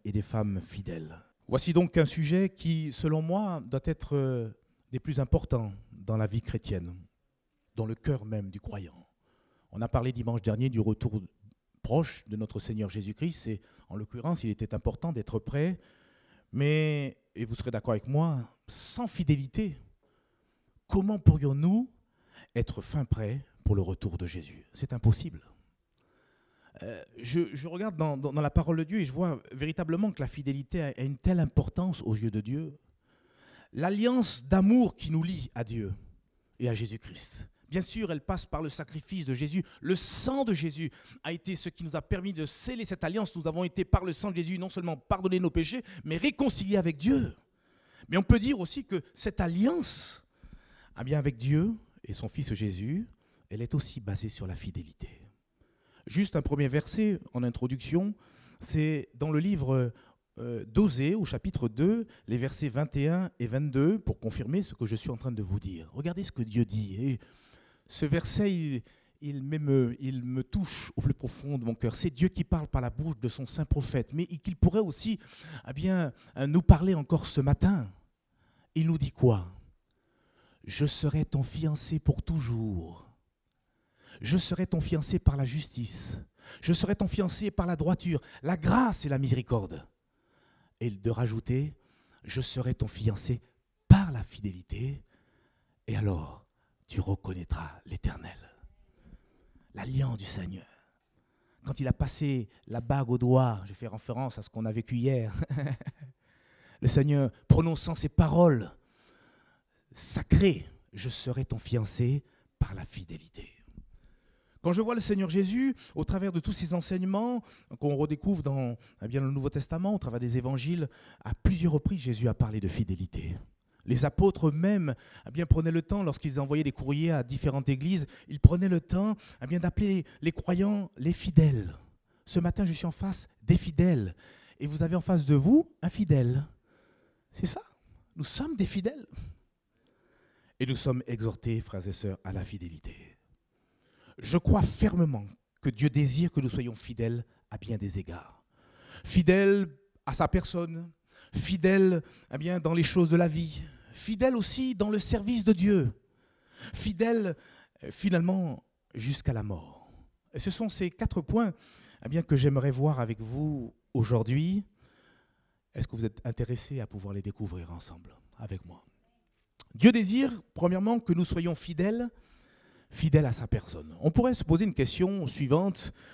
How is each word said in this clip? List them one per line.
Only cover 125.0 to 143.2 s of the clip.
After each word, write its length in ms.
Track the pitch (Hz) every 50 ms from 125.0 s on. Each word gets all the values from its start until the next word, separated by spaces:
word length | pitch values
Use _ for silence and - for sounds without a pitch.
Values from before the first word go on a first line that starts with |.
| - - - - -
eh 40 | -
bien, 160 | 127 160 170
prenaient 240 | - - 160 160 165
le 100 | 160 165
temps, 220 | 160 - 202 202 190
lorsqu'ils 360 | 156 139 - - 151 127 143
envoyaient 240 | 139 135 147 151 151
des 80 | 143
courriers 400 | - - 131 135 143 147 160 170
à 120 | 160 139 120
différentes 460 | 120 135 127 - 143 135 139 131 143
églises, 360 | 135 131 143 175 190 170 143 - - - -
ils 120 | - 151 139
prenaient 300 | - - 170 180 196 190
le 120 | 180 165
temps, 340 | - - 170 185 202 220 208 - - - - -
eh 60 | 131
bien, 100 | 135 170
d'appeler 480 | 175 165 175 - - 208 202 196 180 156 - - -
les 100 | 151 165
croyants 600 | - - - - 180 180 196 208 208 202 190 - -
les 180 | - 131 165 180
fidèles. 640 | - - - 151 151 160 151 135 110 98 85 78 - - - _ _ _ _ _ _ _
Ce 120 | - - 180
matin, 240 | 170 175 - - 202
je 100 | 170 160
suis 120 | - -
en 60 | 170
face 380 | - - 196 196 185 - - - _ _
des 160 | - 107 -
fidèles. 560 | 180 - 175 151 - 175 180 165 123 101 90 - _ - - - - - - - -
Et 80 | 143
vous 160 | 147 151 156 165
avez 120 | 160 180
en 60 | 175
face 240 | - - 185 165 143
de 80 | 135 151
vous 420 | 139 135 190 269 311 - - _ -
un 80 | - 175
fidèle. 560 | - - 202 156 151 135 120 120 127 135 147 - - _ _ _ _ _ _ _ _ _ _ _ _ _ _ _
C'est 160 | - - 185
ça. 160 | - - 381 453 _ _ _ _ _ - - _ _ -
Nous 100 | 160 143
sommes 300 | - - - 269 320 311
des 120 | 196 190
fidèles. 400 | - - 196 180 226 302 285 - - - - - - - _ _ _ _ _ _ _ _ _ _ _ _ _ _ _ _ _ _ _ _ _ _ _ _ -
Et 80 | 131
nous 80 | 127 131
sommes 260 | - - 135 127 127 -
exhortés, 540 | - 120 107 110 113 - - - 117 113 113
frères 260 | - - - 95 87
et 60 | 98 -
sœurs, 260 | - - 101 95 - -
à 80 | 92
la 120 | - 98 92
fidélité. 640 | - 104 92 87 85 80 76 - - - - - - - _